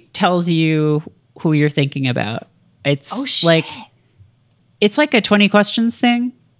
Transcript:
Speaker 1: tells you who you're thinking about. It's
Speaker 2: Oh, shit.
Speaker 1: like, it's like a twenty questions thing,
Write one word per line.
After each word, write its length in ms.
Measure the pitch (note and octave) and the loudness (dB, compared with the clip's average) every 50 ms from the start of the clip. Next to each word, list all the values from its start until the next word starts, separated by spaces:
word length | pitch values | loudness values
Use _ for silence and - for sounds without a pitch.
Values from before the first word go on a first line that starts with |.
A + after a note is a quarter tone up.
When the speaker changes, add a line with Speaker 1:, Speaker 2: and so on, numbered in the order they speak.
| - _ - | -8 _ -4
Speaker 1:
tells 360 | - G3+ F3 F3+ F3 E3+ F3+ | -2 0 0 2 0 0 0
you 520 | E3 D#3+ D#3+ D#3+ D#3 D#3 D3+ D3+ D3+ D3+ D#3 - - _ _ _ _ - | 0 2 2 2 2 2 0 0 0 -2 -4 -8 -16 _ _ _ _ -4
who 140 | - E3 D#3 | -2 0 2
you're 160 | D3 D3 D3+ | 2 2 2
thinking 380 | - - C#3 C#3 - C#3 C3+ | 0 0 -2 -2 -2 -4 -2
about. 400 | B2+ A#2+ - - G#2 A#2 - - - _ _ _ _ _ _ - | -2 -2 -2 -4 -4 -6 -10 -12 -14 _ _ _ _ _ _ -4
It's 260 | C#3+ C#3+ C#3 - - - | -2 -2 -2 -4 -6 -6
Speaker 2:
Oh, 120 | A#3 C#4 | -6 -4
shit. 220 | C4 - - - | -4 -2 0 2
Speaker 1:
like, 180 | E3 E3 D#3+ D3+ - - B2 G#2+ - _ _ _ _ _ _ - _ _ _ _ _ _ _ _ _ _ - | 2 2 2 0 -4 -10 -18 -20 -20 _ _ _ _ _ _ -20 _ _ _ _ _ _ _ _ _ _ -2
it's 160 | G#3 G#3 - | -2 0 0
like 160 | G3 G3+ - - | 0 0 0 0
a 80 | A3+ | 0
twenty 280 | F#3+ - G#3 G3+ G#3 G3 | 0 2 2 2 2 4
questions 480 | G#3 G#3 G3+ - - A#3 A3+ A#3 A3+ | 4 2 2 2 0 -2 -2 -2 -2
thing, 360 | - - A#3+ A#3+ A#3+ A#3+ B3 - _ _ _ _ | 0 0 0 0 0 -2 -6 -8 _ _ _ _